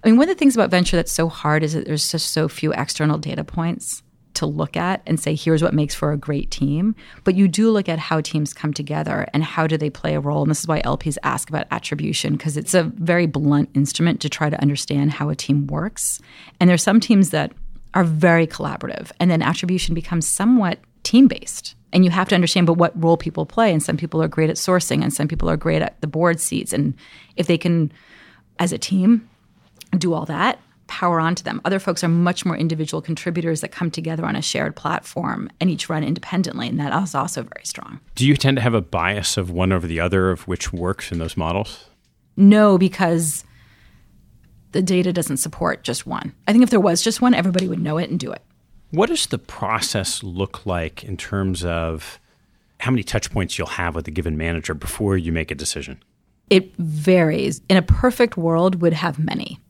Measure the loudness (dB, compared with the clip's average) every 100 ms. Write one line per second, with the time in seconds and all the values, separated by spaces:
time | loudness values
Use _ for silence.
0 | 6 6 6 4 4 4 2 2 2 2
1 | 0 0 -2 0 0 2 0 -2 -4 -2
2 | -2 -4 -4 -2 -2 -2 -2 -2 -4 -2
3 | 0 0 -4 -8 -6 -4 -4 -4 -8 -12
4 | _ _ _ -6 -4 -2 -4 -2 -2 -4
5 | -2 -2 -2 -2 2 2 2 0 -2 -2
6 | -2 -2 -4 -4 -4 -2 -2 0 -2 -2
7 | -10 -4 0 4 4 4 2 2 0 -4
8 | -2 -2 0 -2 -2 -4 -6 -6 -6 -4
9 | -4 -4 -2 -2 -2 0 0 0 -2 -4
10 | -4 -2 0 0 0 0 0 -2 -2 -2
11 | -4 -4 -4 -4 -4 -6 -4 -6 -6 -4
12 | -4 -2 -2 -2 -2 -6 0 2 2 -2
13 | 0 2 2 0 2 2 2 0 0 2
14 | 0 0 -4 -2 -2 2 0 0 -2 0
15 | 0 0 -4 -4 0 0 0 -4 -6 -6
16 | -6 -6 -12 -20 -20 _ 4 4 6 4
17 | 6 4 4 2 -2 -6 -14 -14 -4 0
18 | 2 4 4 4 2 -2 -8 -6 -8 -10
19 | -12 0 2 2 0 -2 -2 -2 -2 -4
20 | -2 -4 -2 0 2 4 2 -4 _ _
21 | 2 6 6 6 -10 -14 -14 -18 _ 4
22 | 4 4 2 2 4 4 4 4 2 2
23 | 2 2 0 -6 -4 2 2 2 0 -4
24 | -2 -2 -2 0 0 0 0 0 2 0
25 | 0 -2 -2 0 0 0 0 0 -2 -4
26 | -6 0 0 0 -2 -4 -4 -2 -2 -4
27 | -12 -20 -20 -6 0 0 2 2 0 -4
28 | _ -20 -20 _ _ _ -4 -2 -2 2
29 | 4 4 2 _ _ _ _ _ -4 0
30 | 0 -2 -4 -2 0 -2 _ _ _ -4
31 | 0 2 0 -2 -4 -6 -2 -2 -2 -2
32 | 2 2 2 0 -4 -2 -2 -2 -4 -6
33 | -6 -6 -4 -4 -2 -4 -6 -6 -6 -4
34 | -6 -6 -4 -4 -4 -2 -4 -4 -6 -6
35 | -6 -8 -6 -6 -10 _ -2 -2 -4 -4
36 | -2 -4 -4 -2 -2 -4 -6 -4 -2 -2
37 | -2 -4 -4 -6 -10 -12 -14 -14 -14 -18
38 | _ 0 4 4 4 2 2 0 0 -2
39 | -2 -2 -2 -2 -4 0 2 2 0 -2
40 | 0 2 2 0 -4 -6 -6 -6 -4 -6
41 | -6 -6 -6 -4 -2 -2 -4 -10 -20 _
42 | _ _ _ 6 8 8 6 6 2 2
43 | 0 2 0 -6 -12 _ _ _ _ _
44 | _ _ _ _ _ -20 _ -2 2 2
45 | 2 0 -2 -4 -4 -4 -4 -4 -6 -8
46 | -6 -10 -10 -8 2 6 6 6 4 2
47 | 0 2 4 4 2 0 0 -2 -2 -2
48 | -2 -4 -6 -10 _ _ _ -20 _ 0
49 | 0 0 -2 -6 -8 -8 -4 -2 -2 -4
50 | -4 -6 -8 -6 -6 -6 -6 -4 -4 -10
51 | -12 -12 -6 -2 -2 -2 -4 -2 -4 -6
52 | -10 -20 _ _ _ _ _ _ -2 -2
53 | 0 -4 -2 -4 -4 -4 -6 -4 -4 -4
54 | -6 -4 -4 -2 -4 -4 -6 -8 -8 -4
55 | 0 0 0 -2 -2 -6 -6 -8 -10 -16
56 | _ _ _ _ _ 2 2 -8 -6 -2
57 | 2 4 4 0 -2 -6 _ 2 4 2
58 | 2 2 0 0 0 2 2 4 2 2
59 | -2 -2 -2 -4 -8 -14